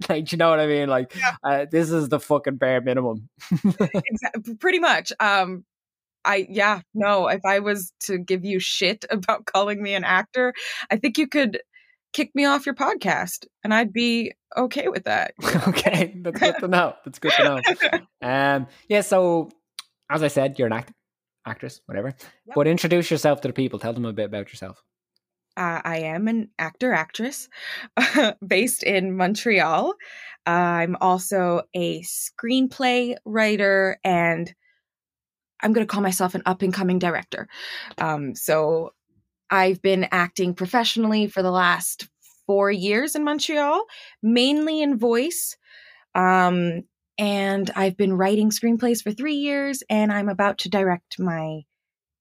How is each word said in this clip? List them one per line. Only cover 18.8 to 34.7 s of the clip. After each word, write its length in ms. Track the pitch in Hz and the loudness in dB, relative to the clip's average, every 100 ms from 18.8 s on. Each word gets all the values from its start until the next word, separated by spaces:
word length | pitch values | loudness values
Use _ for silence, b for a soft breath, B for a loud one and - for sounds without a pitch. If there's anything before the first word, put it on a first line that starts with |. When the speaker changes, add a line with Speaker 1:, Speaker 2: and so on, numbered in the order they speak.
| - | 0
Speaker 1:
yeah, 140 | 208 | 0
so 480 | 196 190 180 170 156 - _ - - _ - | 4 4 4 2 -2 -10 _ -20 -20 _ -6
as 100 | 156 | -2
I 40 | 151 | 0
said, 320 | 139 135 135 | 2 0 0
you're 80 | 120 | 0
an 60 | |
actor, 200 | 110 - - _ _ _ _ - | -2 -6 -16 _ _ _ _ -14
actress, 360 | 113 117 - - | -12 -14 -16 -10
whatever. 220 | 98 123 135 B B - | -8 -8 -10 B B -4
Speaker 2:
Yep. 100 | - | 0
Speaker 1:
But 120 | 147 | 2
introduce 420 | 170 165 175 165 | 2 2 2 2
yourself 300 | 156 151 143 | 2 2 2
to 60 | 135 | -2
the 40 | |
people. 260 | 123 127 104 | -2 -2 -2
Tell 140 | 113 | -6
them 120 | 117 117 | -4 -4
a 80 | |
bit 140 | 107 104 | -4 -6
about 220 | 104 101 | -6 -10
yourself. 320 | - 95 95 _ _ _ _ _ _ _ - | -12 -16 -16 _ _ _ _ _ _ _ -6
Speaker 2:
Uh, 240 | 175 165 | -4 -4
I 140 | - 165 | -6 -6
am 260 | 160 165 220 | -4 -2 -2
an 220 | 233 214 - | -2 -4 -6
actor, 340 | 160 - 254 | -8 -2 0
actress, 560 | 175 156 - 240 - - B B B 226 - | 0 0 -6 -8 -8 -14 B B B -6 0
<laughs> 320 | 240 285 226 - 190 | 2 4 2 0 0
based 360 | 190 247 - | 2 2 0
in 340 | - 190 190 185 | 0 0 0 0
Montreal. 760 | 180 214 240 196 160 165 277 - B B B B - | 0 0 2 2 4 2 0 -4 B B B B 0
Uh, 40 | |
I'm 460 | 175 175 170 170 180 | 2 2 2 0 2
also 600 | 185 185 185 196 180 170 - | 2 2 0 0 2 0 -2
a 280 | 185 170 160 | -4 -4 -4
screenplay 1120 | 175 - - - 233 262 262 - 262 247 247 247 - | -8 -10 -10 -8 -2 0 0 0 0 0 0 -6 -4
writer, 720 | 220 214 208 202 196 190 - | 0 2 2 2 4 2 0
and 500 | 190 175 170 165 170 - _ | 0 2 2 0 -4 -12 _